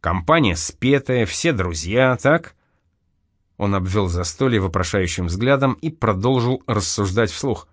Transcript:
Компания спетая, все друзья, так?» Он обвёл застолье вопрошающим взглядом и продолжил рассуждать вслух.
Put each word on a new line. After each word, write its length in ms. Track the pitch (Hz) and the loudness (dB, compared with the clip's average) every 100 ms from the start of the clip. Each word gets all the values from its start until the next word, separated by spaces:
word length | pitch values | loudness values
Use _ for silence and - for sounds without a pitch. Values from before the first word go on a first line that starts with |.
Компания 560 | - 90 85 165 127 80 | -2 -2 2 2 4 0
спетая, 680 | - - 123 139 - 127 | -4 -4 0 0 2 0
все 280 | 107 - 170 | 0 0 -2
друзья, 640 | 127 90 80 80 110 131 123 | 0 -2 -4 -2 2 2 2
так?» 340 | 139 165 - _ _ _ _ _ _ _ _ _ _ _ | 2 0 -2 _ _ _ _ _ _ _ _ _ _ _
Он 140 | 101 98 | -2 0
обвёл 320 | 92 101 95 | 0 0 0
застолье 500 | 85 90 - 135 117 | -2 -4 -2 0 2
вопрошающим 680 | 95 92 87 127 90 - 87 | 0 -2 -2 0 -2 -2 -4
взглядом 480 | 90 120 139 135 | -2 2 2 2
и 140 | 123 165 | -2 -6
продолжил 760 | 160 113 95 113 131 120 127 - | -2 -2 0 2 2 0 -2 -2
рассуждать 640 | 107 90 - 101 95 110 | -2 -2 -2 0 2 0
вслух. 380 | - 139 107 - | -2 -4 -4 -8